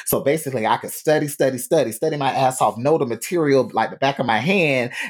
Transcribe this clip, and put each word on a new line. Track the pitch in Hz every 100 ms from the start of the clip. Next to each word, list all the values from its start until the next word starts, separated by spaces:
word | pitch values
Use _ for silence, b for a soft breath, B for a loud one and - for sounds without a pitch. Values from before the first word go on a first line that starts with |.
So | - 117
basically, | 110 160 143 123 107
I | 117
could | 95
study, | - - 151 151
study, | - 139 131
study, | - 160 120
study | 110 160 147
my | 135
ass | 123 131 127
off, | 123 104
know | 131 123
the | 131
material | 113 - 175 151 135 113
like | 107 113
the | 95
back | 135 143
of | 127
my | 214
hand, | - 196 156 131 120 B B